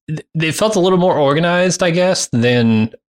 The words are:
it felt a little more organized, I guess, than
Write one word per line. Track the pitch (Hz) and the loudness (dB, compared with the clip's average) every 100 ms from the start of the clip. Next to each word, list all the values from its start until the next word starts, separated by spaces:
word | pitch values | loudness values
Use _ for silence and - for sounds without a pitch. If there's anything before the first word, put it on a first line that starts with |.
| - | -12
it | 151 - 160 160 | -12 -8 -6 -4
felt | 151 214 208 | -2 -2 0
a | |
little | 180 185 | 2 2
more | 185 143 | 2 2
organized, | 139 143 175 175 185 - | 0 0 0 0 0 0
I | 180 | -2
guess, | 165 180 185 - | 0 0 -2 -2
than | 123 120 123 117 110 110 - | 0 2 2 2 2 0 -6